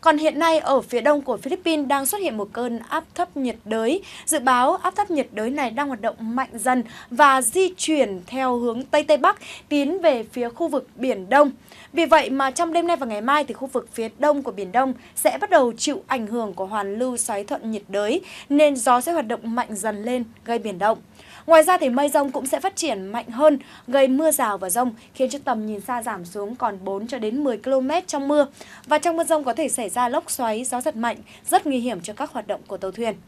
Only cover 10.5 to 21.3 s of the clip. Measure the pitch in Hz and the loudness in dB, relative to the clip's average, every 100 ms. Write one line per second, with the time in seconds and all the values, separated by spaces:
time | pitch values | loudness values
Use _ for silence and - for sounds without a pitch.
10.5 | 233 330 269 247 - 254 208 185 269 294 | -4 -2 -2 -4 -6 -4 -4 2 4 4
11.5 | - - - - 269 320 320 233 269 269 | 2 -18 -20 -8 -2 4 4 4 0 -2
12.5 | 269 339 330 339 339 254 214 220 294 294 | 0 0 0 0 -2 -2 -6 0 0 0
13.5 | 226 220 254 - - 226 - 294 294 254 | -6 -6 -6 -6 -8 -8 -2 0 2 -2
14.5 | 196 190 214 262 254 - - 302 - 415 | -8 -2 0 0 -2 -10 0 0 0 4
15.5 | 349 247 226 - 285 - 262 214 233 220 | 4 4 0 -4 -4 -4 -4 -4 -4 -6
16.5 | 175 190 214 196 208 254 240 - 208 208 | -6 -6 -4 -4 -4 -4 -4 -4 -4 -4
17.5 | 277 220 220 - 196 208 302 - - - | -6 -6 -8 -4 -2 0 -2 -4 -20 0
18.5 | 285 302 269 254 247 254 339 226 226 226 | 4 4 4 4 4 4 -2 -2 -4 -4
19.5 | 233 247 208 214 208 220 254 226 - - | -4 -4 -4 -4 -4 -4 -4 -4 -10 -6
20.5 | 233 226 185 202 226 - - - | -4 -4 0 0 0 -4 -20 -20